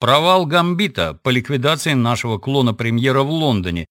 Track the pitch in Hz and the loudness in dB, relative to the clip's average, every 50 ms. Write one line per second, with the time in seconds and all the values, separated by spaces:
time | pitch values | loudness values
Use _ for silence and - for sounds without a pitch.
0 | - 113 131 147 160 175 185 185 175 147 156 175 170 175 175 170 208 190 123 - | 0 2 2 4 4 4 4 4 2 2 0 0 2 0 0 -2 -2 -4 -2 -2
1 | 85 80 76 - - 131 127 127 - - 143 131 123 143 160 151 - 165 147 127 | -4 -4 -4 -6 -4 -2 -2 -2 -2 -2 -4 -2 0 0 -2 -2 -2 -2 0 0
2 | 117 117 120 110 - 117 110 98 - 135 139 139 127 120 110 - 120 117 113 117 | 2 0 0 -2 -4 -4 -6 -6 -4 -2 0 2 2 2 0 -2 -2 -2 -2 0
3 | 123 135 131 135 139 143 160 165 156 143 117 101 87 90 85 85 80 - | 0 2 2 2 0 0 -2 -2 0 0 0 0 -2 -2 -4 -6 -8 -10